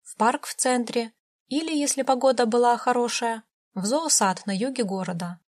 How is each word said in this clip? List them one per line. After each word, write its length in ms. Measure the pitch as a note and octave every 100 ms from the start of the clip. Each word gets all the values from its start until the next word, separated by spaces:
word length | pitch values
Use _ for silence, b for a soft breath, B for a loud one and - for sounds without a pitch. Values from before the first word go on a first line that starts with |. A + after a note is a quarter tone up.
в 140 | - -
парк 300 | A3 C#4+ -
в 80 |
центре 560 | - B3+ B3 A#3 A#3+ A3+ _ _ _ _
или, 240 | C#4 E4
если 300 | D4+ C#4+ -
погода 460 | C4 C4 C4+ B3+ A#3+
была 280 | A#3+ A#3+ A#3
хорошая, 680 | - A#3+ A#3+ - A#3 A3+ _ _ _
в 100 | G3
зоосад 600 | G3 C#4+ D#4+ - G3 F3+ -
на 40 |
юге 320 | F#3+ B3+ C4
города. 560 | G#3 F#3+ F3+ E3+ F3 F3